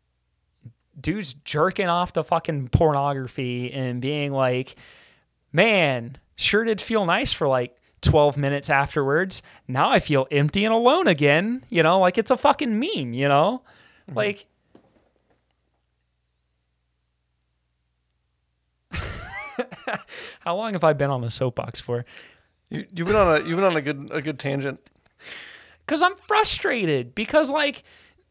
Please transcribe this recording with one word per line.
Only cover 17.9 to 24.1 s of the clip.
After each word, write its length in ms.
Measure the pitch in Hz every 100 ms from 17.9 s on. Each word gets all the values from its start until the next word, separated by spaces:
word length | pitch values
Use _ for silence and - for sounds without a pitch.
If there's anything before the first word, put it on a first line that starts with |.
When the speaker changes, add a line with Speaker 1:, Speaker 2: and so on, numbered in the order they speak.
| _ _ _ _ _ _ _ _ _ _
Speaker 1:
<laughs> 1120 | - - - 762 784 - - - - - 208 - - - -
how 160 | 170 185
long 160 | 220
have 100 | 185
I 120 | 156
been 160 | 143 143
on 100 | 127
the 100 | 117
soapbox 500 | - 131 - - -
for? 240 | - 120 120 - - _ _ _ -
Speaker 2:
You, 160 | - -
you've 140 | 175 175
been 80 |
on 220 | 214 180 151
a, 80 |
you've 120 | 160 170
been 80 |
on 120 | 196 160
a 60 |
good, 260 | 139 139 143